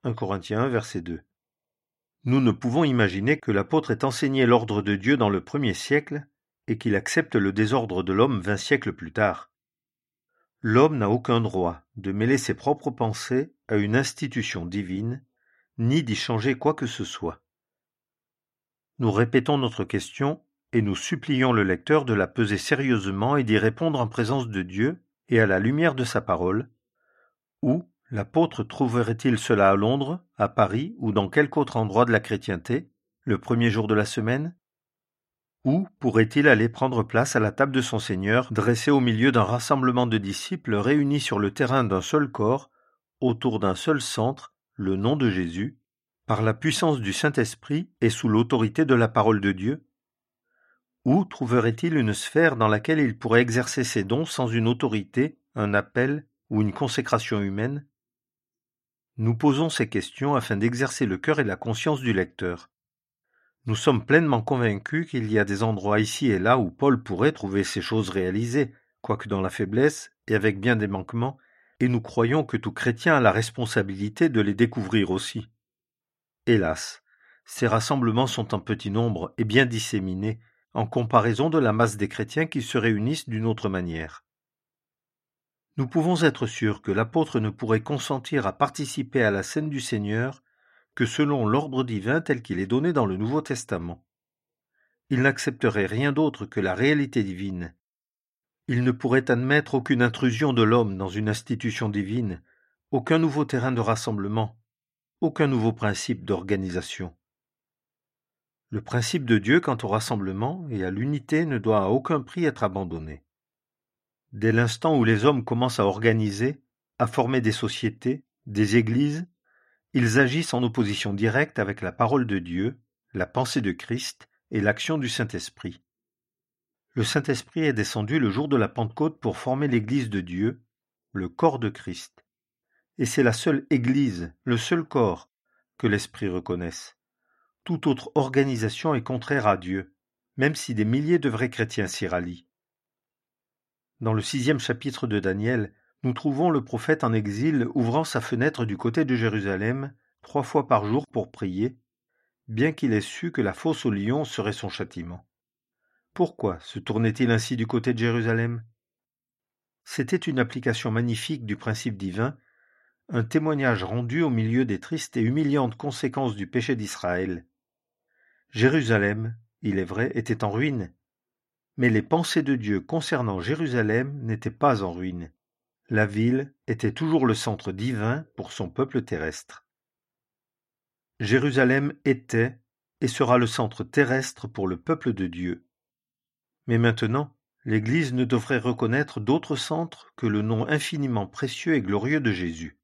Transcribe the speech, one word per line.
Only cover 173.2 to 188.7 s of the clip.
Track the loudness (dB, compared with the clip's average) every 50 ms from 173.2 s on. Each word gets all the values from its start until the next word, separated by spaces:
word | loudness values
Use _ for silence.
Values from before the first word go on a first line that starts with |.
| -2 -2 -4 -4
Jérusalem | -4 -4 -4 -2 -2 -2 0 0 0 2 2 0 0 -2 -8 -8 -4
n'étaient | -4 -6 -4 -4 -8
pas | -4 2 2 2 2 2 -2
en | -6 -6
ruine. | -6 -6 -6 -6 -8 -12 -14 _ _ _ _ _ _ _ _ _ _ _ _
La | 2 2 2
ville | 2 0 0 0 2 2 0 -2 -6 _ _ _
était | -6 -6 -2 -2 -4 -2
toujours | -2 -2 0 2 2 4
le | 2 2
centre | 0 -2 -4 -6 -4 -6 -8
divin | -6 -4 -4 -4 -4 -2 -2 -2 -2 -4 -6 _ _
pour | -14 -14 -14
son | -8 -8 -8 -8
peuple | -4 -4 -4 -2 -2 -4 -4
terrestre. | -4 -6 -6 -4 -6 -8 -10 -18 _ -20 -20 _ _ _ _ _ _ _ _ _ _ _ _ _ _ _ _ _ _ _ _ _ _ _ _ _ _ _ _ _ _ _ _
Jérusalem | 0 2 2 4 4 2 4 4 4 4 4 2 0 -2 -6 _ _
était | 0 0 0 -2 -2 0 0 0 0 -2 -12 _ _ _ _ _ _ _ _
et | -4
sera | -4 0 0 4 4 6
le | 4 4
centre | 2 0 -2 -4 -4 -4 -8 -12
terrestre | -2 2 2 2 2 2 -2 -2 -6 -10 -12 -14
pour | -10 -6 -4 -2
le | -2 -4
peuple | -4 _ -4 -6 -2 -2 -4 -2
de | -2 -4
Dieu. | -6 -4 -6 -6 -6 -6 -8 _ _ _ _ _ _ _ _ _ _ _ _ _ _ _ _ _ _ _ _ _
Mais | 0 2 4
maintenant, | 4 4 2 2 -2 -2 0 -2 -4 -6 _ _ _ _ _ _ _
l'Église | -2 0 0 0 2 0 0 0 0 0
ne | -2 0
devrait | 0 0 -2 0 0 -2
reconnaître | 0 0 -2